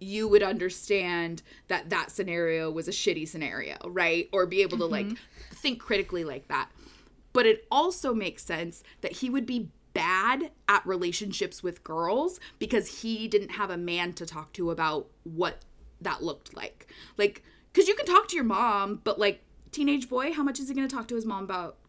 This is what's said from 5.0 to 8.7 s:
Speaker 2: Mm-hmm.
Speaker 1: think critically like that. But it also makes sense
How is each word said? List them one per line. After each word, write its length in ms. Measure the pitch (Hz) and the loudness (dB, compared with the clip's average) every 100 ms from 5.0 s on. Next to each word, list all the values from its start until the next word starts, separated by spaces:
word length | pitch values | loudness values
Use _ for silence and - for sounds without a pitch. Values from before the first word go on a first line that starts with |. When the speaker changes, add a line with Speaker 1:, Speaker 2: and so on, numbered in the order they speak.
| 202 | -4
Speaker 2:
Mm-hmm. 460 | 233 - - - - | -6 -12 -20 -20 -4
Speaker 1:
think 220 | 294 233 | -4 -4
critically 460 | - 202 190 180 | -2 -2 0 -4
like 240 | 160 135 - | -4 -8 -4
that. 220 | 143 - - - - - - - | -4 -4 -10 -20 -20 -20 -20 0
But 100 | 254 | 6
it 220 | 226 220 - | 6 6 4
also 440 | 262 339 359 277 | 4 4 2 0
makes 280 | 226 190 - | 0 -2 -6
sense 400 | - 160 170 | -6 -4 -4